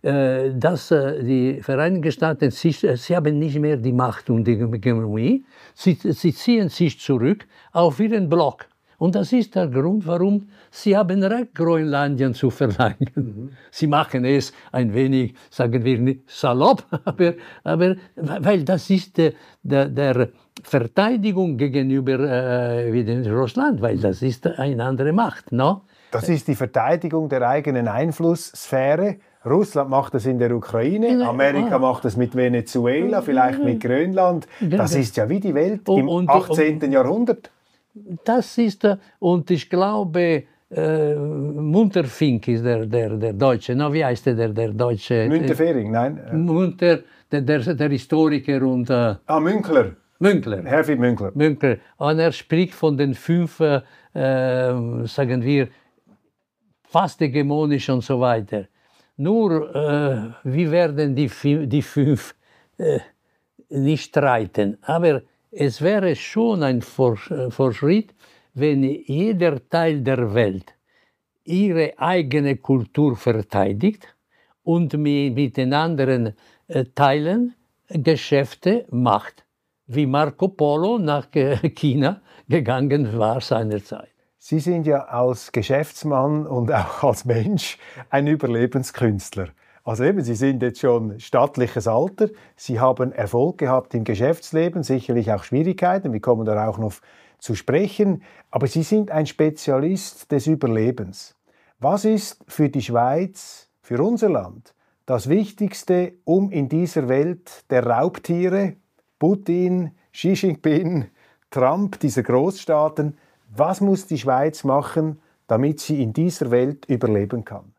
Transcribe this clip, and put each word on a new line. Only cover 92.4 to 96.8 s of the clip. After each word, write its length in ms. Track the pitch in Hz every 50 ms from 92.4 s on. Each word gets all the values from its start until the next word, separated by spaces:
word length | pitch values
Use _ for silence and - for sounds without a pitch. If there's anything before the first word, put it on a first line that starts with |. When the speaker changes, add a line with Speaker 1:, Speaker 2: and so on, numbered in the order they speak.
| - - _
Speaker 2:
Sie 220 | _ - - 123 110
haben 320 | 131 131 123 - 127 131 135
Erfolg 440 | - 107 98 117 120 135 175 - -
gehabt 340 | 156 127 131 131 127 - -
im 100 | 120 110
Geschäftsleben, 800 | - 110 95 120 143 165 165 - - - 156 165 175 170 185 143
sicherlich 480 | - 131 131 - - 120 120 107 104
auch 120 | 107 98 -
Schwierigkeiten, 680 | - 123 135 160 185 185 190 185 180 185 196 196 147 113
wir 60 | 107
kommen 260 | - 127 120 110 113
da 220 | 110 107 104 107
auch 100 | 110 104
noch 160 | 104